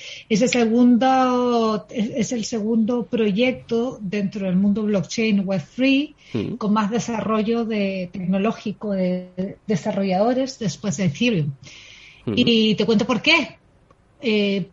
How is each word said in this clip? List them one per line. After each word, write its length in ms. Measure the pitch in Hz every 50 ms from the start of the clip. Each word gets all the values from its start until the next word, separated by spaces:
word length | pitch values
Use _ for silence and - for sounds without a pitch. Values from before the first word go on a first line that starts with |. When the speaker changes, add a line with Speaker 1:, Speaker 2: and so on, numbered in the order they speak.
| - - - - - -
Speaker 1:
es 120 | 226 185
el 80 | 254 -
segundo, 1400 | - 247 233 220 226 247 247 247 247 214 262 262 262 262 254 254 247 247 247 247 240 233 226 220 214 214 - -
es, 200 | - 247 202 269
es 200 | 320 285 196 -
el 140 | 254 226 202
segundo 640 | - 240 220 202 220 240 220 220 208 247 240 202
proyecto 920 | - 247 226 220 208 180 220 247 262 254 254 - - 233 226 233 262 - -
dentro 460 | 208 175 208 208 202 - - 208 190
del 80 | 185 180
mundo 300 | 190 202 202 196 220 214
blockchain 600 | 208 208 190 151 - - 240 220 220 214 196 180
web 160 | 190 190 185 - - -
three 400 | 240 262 269 269 277 294 - - _ - -
Speaker 2:
Mm. 260 | - 220 190 - 208 -
Speaker 1:
con 140 | 214 202
más 200 | 214 220 208 196
desarrollo 720 | 240 208 - 240 233 214 190 208 220 214 202 226 233 233 233
de, 440 | 220 220 208 196 190 190 185 180 180
tecnológico 800 | - 202 180 175 190 190 196 233 226 - - 208 - - 220 208
de 640 | 196 190 185 180 180 180 180 180 - 190 190 202 - - _
desarrolladores 920 | - 214 - - 220 196 196 196 190 180 190 214 240 254 254 269 262 - -
después 360 | 226 180 - - - 202 147 -
de 80 | 190
Ethereum. 440 | 170 - - 233 247 220 165 143 143 139 - - - - - - - - - - - - - -
Speaker 2:
Mm. 80 | - -
Speaker 1:
Y 380 | 240 240 240 233 220 220 220 202
te 100 | - 208
cuento 180 | 196 226 214 233
por 180 | - 233 208
qué. 360 | - 294 330 330 247 - - - _ _ _ _ _ _ _ _ _ _ _ _
Eh, 480 | - 226 214 208 202 202 196 196 170 -